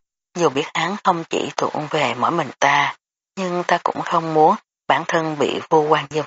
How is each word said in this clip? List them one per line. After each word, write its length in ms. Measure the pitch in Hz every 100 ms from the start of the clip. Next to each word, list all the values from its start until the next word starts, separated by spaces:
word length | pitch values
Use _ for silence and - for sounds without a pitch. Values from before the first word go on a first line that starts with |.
| _ _ _ 175
Dù 140 | 156
biết 160 | 135 160
hắn 220 | 160 165 202
không 200 | 196 170 160
chỉ 200 | - 147 -
thuộc 160 | 135 - 151
về 240 | 156 127
mỗi 180 | 120 117
mình 200 | 170 131 -
ta, 360 | 139 143 139 - _ _ _ -
nhưng 280 | 185 175
ta 160 | 175 175
cũng 180 | - -
không 320 | - 170 165
muốn 220 | 156 160 214 - _ -
bản 160 | 139 170
thân 300 | 165 160 147
bị 200 | 110 - -
vô 100 | 160
quan 260 | 151 151 143
như 120 | 156